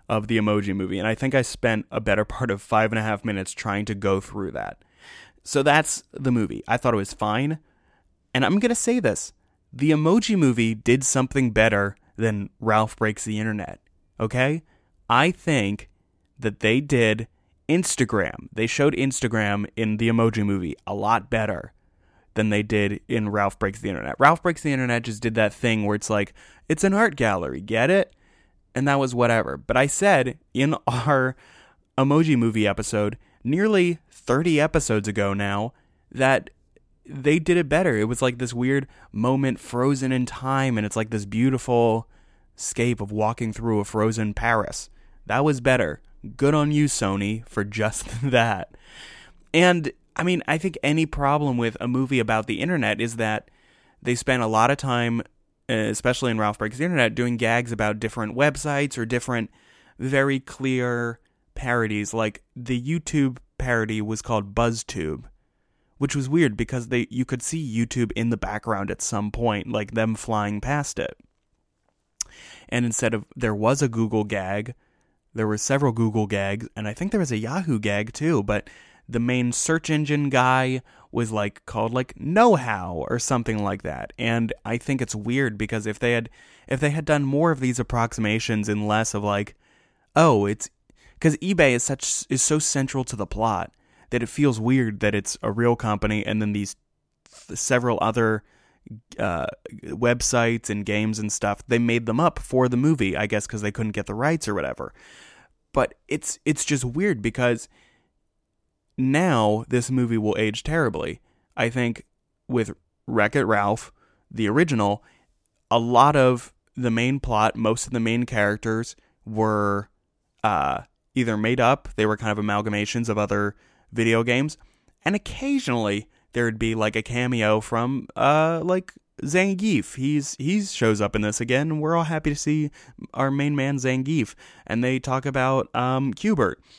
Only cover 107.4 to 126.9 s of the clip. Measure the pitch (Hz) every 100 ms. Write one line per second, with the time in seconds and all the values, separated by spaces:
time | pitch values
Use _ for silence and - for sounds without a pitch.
107.4 | 123 117 - _ _ _ _ _ _ _
108.4 | _ _ _ _ _ - 131 147 185 123
109.4 | 107 107 - 123 120 131 117 113 107 -
110.4 | 110 101 - 160 123 - 82 - _ _
111.4 | _ - 117 127 117 110 - _ _ _
112.4 | - 123 107 - _ _ - 113 107 143
113.4 | 107 104 101 113 - _ _ _ _ 113
114.4 | 104 131 165 117 101 104 _ _ _ _
115.4 | _ _ - 117 117 123 139 147 127 120
116.4 | - _ _ - 123 117 123 135 - 107
117.4 | 107 110 113 117 - 120 113 120 120 113
118.4 | 104 104 113 110 117 - _ _ 110 107
119.4 | 110 104 101 101 101 _ _ _ _ _
120.4 | 110 87 69 65 - _ _ 127 117 107
121.4 | 110 127 120 143 - - 107 107 110 104
122.4 | 104 104 107 104 104 120 117 107 104 101
123.4 | 104 - _ _ _ 113 113 113 120 123
124.4 | 147 - _ _ _ _ 165 202 - -
125.4 | 277 277 - 120 104 101 - _ _ 120
126.4 | 117 110 113 110 107